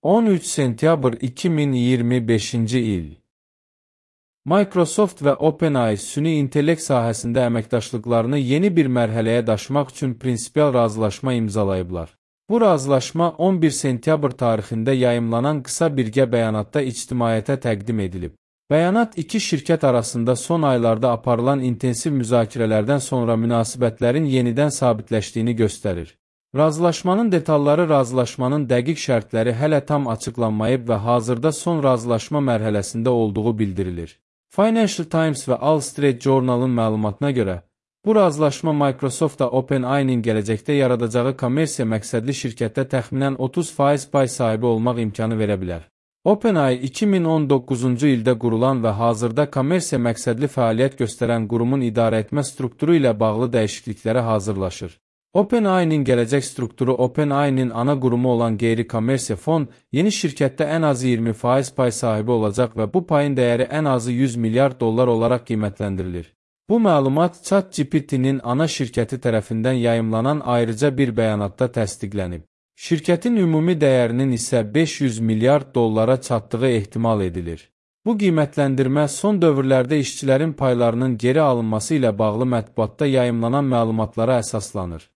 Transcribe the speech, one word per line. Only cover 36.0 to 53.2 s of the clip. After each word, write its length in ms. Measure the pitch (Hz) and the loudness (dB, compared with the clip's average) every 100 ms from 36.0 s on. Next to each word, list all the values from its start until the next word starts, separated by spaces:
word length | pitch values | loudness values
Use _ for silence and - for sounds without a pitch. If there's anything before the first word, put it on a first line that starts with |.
| 143 120 | 0 0
Journal'ın 560 | 135 135 127 123 127 120 | 2 2 2 0 0 0
məlumatına 560 | 113 107 107 101 143 127 | 0 0 -2 -2 -2 0
görə, 180 | 98 90 - _ _ _ 202 | -2 -4 -10 _ _ _ 0
bu 100 | 214 | 4
razılaşma 580 | 185 147 151 135 165 147 143 | 4 2 0 0 -2 0 0
Microsoft'a 640 | 131 139 127 160 - 127 | 0 -4 -2 -4 0 -2
OpenAI-nin 720 | 127 131 139 127 139 135 123 | 0 0 -2 0 0 0 0
gələcəkdə 560 | 113 110 104 110 - 147 | 0 0 0 -4 0 2
yaradacağı 600 | 131 123 117 117 123 127 | 2 2 0 0 -2 -2
kommersiya 520 | 127 135 156 - 117 | -2 0 0 -2 -2
məqsədli 520 | 110 - 117 117 135 | -2 -2 -4 -4 -6
şirkətdə 440 | 127 113 113 120 135 | -6 -4 -4 -2 -2
təxminən 520 | 131 117 131 139 135 | -4 -4 -2 -2 -2
otuz 360 | 127 180 160 | -4 -2 -6
faiz 380 | - 143 147 135 | 0 2 2 0
pay 160 | 143 131 | 0 0
sahibi 380 | - 120 110 123 | 0 0 2 2
olmaq 360 | 113 117 120 110 | 2 0 0 -4
imkanı 320 | 101 113 113 | -2 -2 0
verə 160 | 107 101 | 0 -2
bilər. 320 | 92 85 - _ _ _ | -4 -8 -12 _ _ _
OpenAI 520 | - 208 226 185 139 127 | 0 2 2 2 2 0
iki 220 | 131 - 214 | -4 -2 0
min 160 | 190 | 2
on 220 | 165 160 147 | 2 0 2
doqquzuncu 600 | 139 123 127 127 120 147 | 0 0 -2 0 2 2
ildə 220 | 127 113 120 | 2 2 0
qurulan 420 | 117 113 127 131 | 0 2 0 2
və 80 | 113 | 0
hazırda 540 | 104 117 113 120 113 143 | 0 0 0 -2 0 -2
kommersiya 500 | 139 135 180 - 135 | 0 0 0 0 -2
məqsədli 460 | 120 117 - 113 139 | -2 -2 -4 -2 -2
fəaliyyət 460 | - 120 113 135 135 | 0 0 2 0 0
göstərən 460 | 117 - 117 117 107 | -6 -2 -2 -2 0
qurumun 380 | 117 117 139 123 | 0 0 0 0
idarəetmə 560 | 110 113 113 107 147 | 0 2 0 -2 -4
strukturu 540 | 135 - 127 - 151 170 | -4 -6 -8 -4 2 4
ilə 160 | 135 | 4
bağlı 280 | 107 | 2